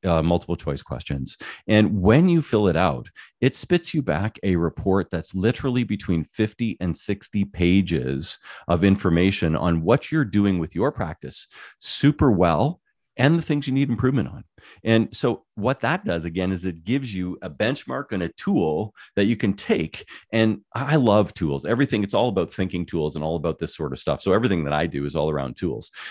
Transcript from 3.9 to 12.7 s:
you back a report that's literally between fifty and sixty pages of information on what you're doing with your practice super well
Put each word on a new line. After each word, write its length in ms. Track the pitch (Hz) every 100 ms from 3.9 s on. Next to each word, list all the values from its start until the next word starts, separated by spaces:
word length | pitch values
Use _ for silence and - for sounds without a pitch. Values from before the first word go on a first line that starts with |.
you 80 | 160
back 360 | 123 76 104 -
a 140 | 98 87
report 540 | 82 - 98 95 87
that's 240 | 85 -
literally 500 | 95 107 131 139 123
between 400 | 120 104 - 85
fifty 520 | 76 - 110 - 117 -
and 140 | 90
sixty 520 | 82 - 98 - 104 98
pages 920 | - 87 95 90 80 62 67 - - - - -
of 160 | 87
information 720 | 98 98 92 82 92 98 82 78
on 260 | 90 82
what 300 | 80 120 -
you're 140 | 156 117
doing 320 | 101 101 92
with 160 | 78
your 180 | 85 117
practice 540 | 131 87 76 73 - - - - -
super 520 | - - 143 147 143
well 500 | 95 87 78 131